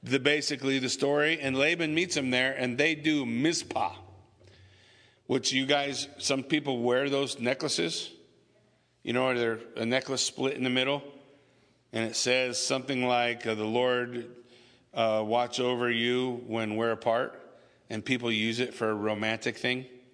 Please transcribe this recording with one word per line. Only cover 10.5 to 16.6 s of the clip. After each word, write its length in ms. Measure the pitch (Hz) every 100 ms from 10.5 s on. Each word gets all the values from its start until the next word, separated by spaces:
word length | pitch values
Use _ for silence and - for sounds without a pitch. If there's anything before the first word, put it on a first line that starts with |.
| 139
in 80 |
the 60 | 127
middle, 340 | 127 131 143 139 - - - _ _ _ _ _
and 160 | 113 113
it 60 | 110
says 420 | 123 127 127 117
something 480 | - 135 127 135 123
like, 380 | 123 120 117 113
uh, 100 | 107
"The 80 |
Lord, 640 | 107 117 123 123 123 120 113 - - - - - _
uh, 300 | 143 113 110 107
watch 340 | 117 120 -
over 300 | 123 123 120
you 540 | 117 120 123 127 120 117
when 280 | 113